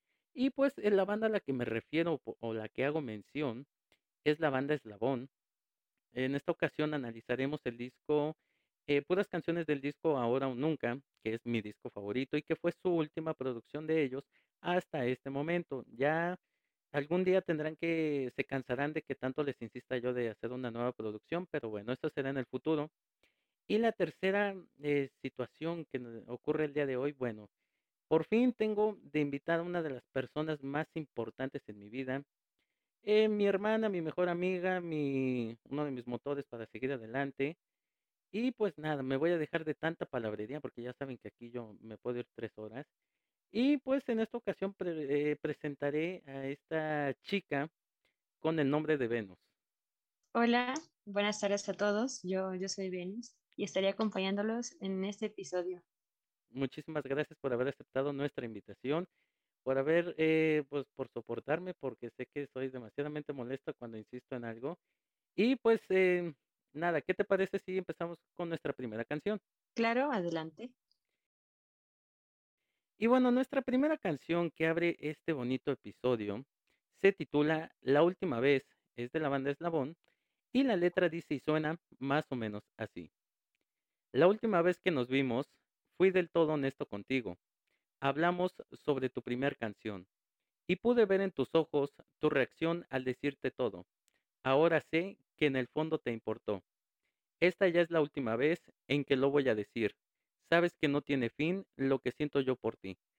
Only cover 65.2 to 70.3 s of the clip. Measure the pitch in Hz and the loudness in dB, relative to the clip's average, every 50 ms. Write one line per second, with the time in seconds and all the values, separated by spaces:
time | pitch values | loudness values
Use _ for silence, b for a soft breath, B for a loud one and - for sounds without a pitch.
65.2 | _ _ _ - 208 247 269 240 _ 226 226 220 - _ 185 190 185 180 180 180 | _ _ _ 2 4 4 2 2 _ 4 4 4 2 _ 4 6 6 6 4 2
66.2 | 175 170 147 _ _ _ _ _ _ _ _ 151 170 175 170 151 - - 180 - | 0 -4 -8 _ _ _ _ _ _ _ _ -2 0 0 0 0 0 0 0 0
67.2 | 196 - 202 185 190 - - 185 _ - 185 190 180 - 165 _ 170 170 170 - | 2 2 2 2 2 0 -2 -6 _ -4 -4 -4 -4 -4 -6 _ -6 -8 -8 -12
68.2 | _ _ _ - 175 170 165 156 _ 147 139 - 127 117 107 110 117 _ 147 151 | _ _ _ -6 -4 -4 -4 -4 _ -6 -6 -4 -6 -6 -4 -4 -4 _ -4 -4
69.2 | - 202 214 202 _ _ _ _ _ _ _ - 226 226 233 247 269 302 262 202 | -2 -2 -4 -4 _ _ _ _ _ _ _ 0 0 2 2 2 0 0 0 0
70.2 | 175 170 | 0 -2